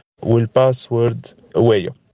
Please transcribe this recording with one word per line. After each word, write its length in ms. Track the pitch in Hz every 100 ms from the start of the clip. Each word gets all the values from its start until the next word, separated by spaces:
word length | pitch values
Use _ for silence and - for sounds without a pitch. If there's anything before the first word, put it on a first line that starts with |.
| _ -
والباسورد 1040 | 156 120 113 131 131 127 - 117 120 117 - - _
قوية. 340 | - 117 104 87 - _